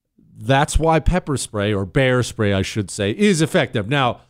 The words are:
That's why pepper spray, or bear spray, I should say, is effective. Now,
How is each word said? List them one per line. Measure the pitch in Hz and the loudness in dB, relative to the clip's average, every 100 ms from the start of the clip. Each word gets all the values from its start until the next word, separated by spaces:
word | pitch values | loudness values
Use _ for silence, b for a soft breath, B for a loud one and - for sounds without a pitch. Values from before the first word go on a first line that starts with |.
| _ _ _ - | _ _ _ -8
That's | 110 135 151 143 | -2 0 2 2
why | 160 160 | 2 2
pepper | - 180 - 127 | 2 0 -2 -4
spray, | - 104 101 | -4 -4 -2
or | 98 | -2
bear | 95 143 127 123 | -2 0 2 2
spray, | 113 - 104 | 0 -2 0
I | 95 | 0
should | 92 113 92 | -2 -4 -6
say, | - 101 | -4 -4
is | 196 208 156 | 2 2 2
effective. | 160 175 127 113 98 | 0 0 0 -4 -2
Now, | 143 123 - | 0 -2 -4